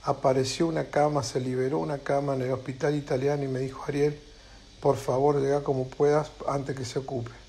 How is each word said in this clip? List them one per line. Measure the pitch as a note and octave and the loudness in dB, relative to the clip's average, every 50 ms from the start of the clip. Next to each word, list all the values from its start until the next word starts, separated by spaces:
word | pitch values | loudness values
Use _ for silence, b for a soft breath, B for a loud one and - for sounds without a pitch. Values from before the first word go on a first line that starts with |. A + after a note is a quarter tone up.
| - | 0
Apareció | - C#3 - - C#3 C3 C3+ B2+ A#2 - - E3 E3 | -2 -2 2 2 4 4 4 2 0 0 0 0 0
una | D#3+ D#3 C3+ | 2 -2 -4
cama, | - - D3 D3 D3+ D3+ C#3+ | 0 2 2 4 4 2 0
se | A#2+ - - C3 | -2 -2 -4 -2
liberó | B2+ B2+ B2+ B2+ C3 C3+ D3+ E3 | -2 -2 0 0 0 0 0 0
una | E3 D#3 D3 C3+ | -2 -2 -4 -4
cama | - - C#3 C#3 C#3+ C#3 C#3 | -2 0 0 0 2 0 0
en | C3 | 0
el | B2+ B2+ | 0 -2
Hospital | C3 B2 - - C3 - - D3 D3 | -2 -4 -4 -8 -6 -2 0 0 0
Italiano | D3 C#3 - - B2 C3+ C#3+ D3 C#3+ C#3 | 0 -2 -2 -2 0 2 0 0 0 -2
y | C3+ | -2
me | C3 B2+ | -2 -2
dijo, | C3+ C3 - - - | -4 -4 -6 -8 -8
"Ariel, | - C#3 C#3 C#3+ D3+ D3 D3 B B B B B B B B B B B - | -4 0 2 2 2 0 -4 B B B B B B B B B B B 0
por | - C#3+ C3 | 2 2 2
favor, | A#2 - - B2+ C3 C#3 D3 C#3+ C#3+ | 2 0 0 2 4 4 4 4 4
llega | C3+ C3+ C#3+ C#3+ | 2 2 2 2
como | C#3 D3+ C#3 C3 C3 C3 | 2 0 0 0 -2 -4
puedas | - - D3 D3 D3 D3+ D3 D3+ - - - - | 0 2 4 4 4 4 2 -2 -10 -6 -4 -2
antes | C#3 C#3+ C3+ C#3+ C3+ | -2 -2 -2 -4 -6
que | C3 B2 | -6 -6
se | A2+ - C#3 | -6 -6 -6
ocupe". | C3 - C3+ B2 A#2 A#2 - - - | -6 -4 -6 -6 -6 -6 -10 -16 -20